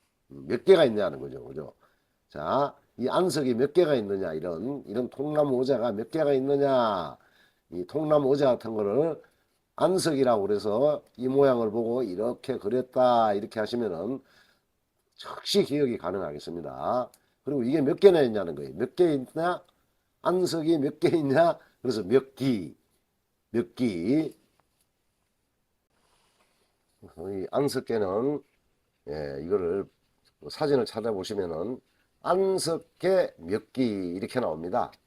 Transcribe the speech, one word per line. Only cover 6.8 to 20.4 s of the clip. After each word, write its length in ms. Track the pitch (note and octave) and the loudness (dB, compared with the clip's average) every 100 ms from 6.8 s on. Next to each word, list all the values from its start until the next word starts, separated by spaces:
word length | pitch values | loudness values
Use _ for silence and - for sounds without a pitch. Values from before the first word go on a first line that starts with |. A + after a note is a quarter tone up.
| A#2 F#2+ D2+ B1+ _ _ _ _ - | 2 0 -4 -10 _ _ _ _ -14
이 140 | F2 - | -10 -6
통나무 440 | D3 D3+ D3+ C3+ | -4 2 2 4
의자 140 | C#3+ C#3 | 4 4
같은 280 | A2+ A2+ | 2 -2
거를 460 | A2 G2+ A#2 E3 D3+ - _ _ _ _ - | -2 0 2 0 -2 -14 _ _ _ _ -2
안석이라고 640 | D#3 F#3 E3 C#3 B2 A2 | 0 2 0 2 2 2
그래서 600 | G2 G2+ G#2 G#2+ D3 D3 - - | 0 -2 0 2 2 0 -8 -6
이 120 | B2+ | 0
모양을 420 | C3+ C#3 A#2+ A2 | 4 4 4 0
보고 320 | A2 A#2 B2 | -2 -2 -2
이렇게 560 | A2 F2+ A#2 - - A#2 | -4 -4 -4 -6 -8 -6
그렸다. 760 | G#2 B2 B2+ B2+ B2+ A#2+ A2 | -2 -4 -2 2 4 4 4
이렇게 260 | G2+ G#2 A2+ | 0 -4 -4
하시면은 640 | G#2 A#2+ A2 E2 G2+ C3 _ _ _ _ _ _ _ _ _ | -4 -2 -4 -4 -6 -8 _ _ _ _ _ _ _ _ _
즉시 500 | - - - - G3+ | -20 -16 -12 -2 0
기억이 320 | D3+ C#3+ C3+ G#2+ | 0 0 0 -2
가능하겠습니다. 1120 | E2+ G2 E2 D2 E2 E2+ C#2+ C2 E2 B2 A#2+ _ _ _ | -6 -6 -6 -10 -12 -12 -10 -8 -4 -2 -4 _ _ _
그리고 180 | - C#3+ | -6 -2
이게 180 | A#2 D#3 | 0 0
몇 180 | C3+ E3+ | 0 6
개나 240 | G3 E3+ | 8 8
있냐는 320 | B2+ G#2+ E2+ | 4 2 -4
거예요. 200 | D2 C#2 | -6 -10
몇 220 | C#2+ C3 - | -6 -4 2
개 180 | F3 | 2
있냐? 480 | C#3 B2 D3+ E3+ E3 _ _ _ _ _ _ | 2 -4 -4 -2 -4 _ _ _ _ _ _
안석이 560 | - F3+ | -2 0